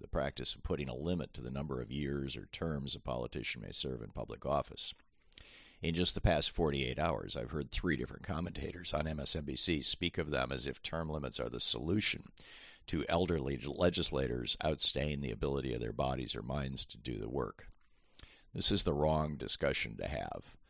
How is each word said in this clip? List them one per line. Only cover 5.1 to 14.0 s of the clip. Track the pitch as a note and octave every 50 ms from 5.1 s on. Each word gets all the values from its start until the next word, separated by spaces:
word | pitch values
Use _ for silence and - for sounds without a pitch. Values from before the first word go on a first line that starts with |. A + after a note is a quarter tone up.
| _ _ _ - - - - - - - - - - -
In | - E2 E2
just | E2 F2+ - -
the | -
past | - G#2 E2 D2 - -
forty-eight | - - E2 D2+ C#2+ C2+ C2 B1 B1+
hours, | - D#2 E2+ C#2 G1+ G1+ - -
I've | C2+ A1+ B1
heard | E2 D2+ C#2+ -
three | - - - F2 D2+
different | A#1+ B1 - - - -
commentators | F#2+ E2+ E2 F2 E2+ - - - - - F2 F2+ - D#2+
on | D2+ D#2
M | D#2+ D#2 D2
S | C2+ - -
N | D#2+ D2
B | C#2+ C2
C | C2+ - - D#2+ C#2+
speak | C2 - - - F2 E2+ -
of | F#2 D#2+ D2+
them | C#2+ C2 B1+ B1
as | C2+ C2 B1
if | C2+ - -
term | - - D#2+ E2 D#2+
limits | D#2 D2+ D2+ C#2 B1+ - -
are | A#1+ A#1+
the | A#1+ A#1+
solution | - - - A#1 C2+ E2 G2 G#2+ - - - - - - - - - - - - - - - - -
to | - - D#2 -
elderly | - E2+ E2+ F#2 E2 E2+ D#2 C2 C2+ C#2 A#1+ B1
legislators | C#2+ - D#2+ F2 F2+ F2 F2